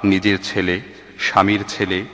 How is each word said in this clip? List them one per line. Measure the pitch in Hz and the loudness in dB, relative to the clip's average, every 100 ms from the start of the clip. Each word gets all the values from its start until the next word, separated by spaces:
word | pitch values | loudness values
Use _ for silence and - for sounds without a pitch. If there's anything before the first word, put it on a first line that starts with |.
নিজের | 101 95 101 98 | 2 2 2 -2
ছেলে, | - 101 92 90 - - - - | -2 -2 0 -2 -6 -20 -20 -8
স্বামীর | - 101 98 104 101 | 0 2 4 2 -2
ছেলে | - 98 92 104 | -4 -2 -2 -6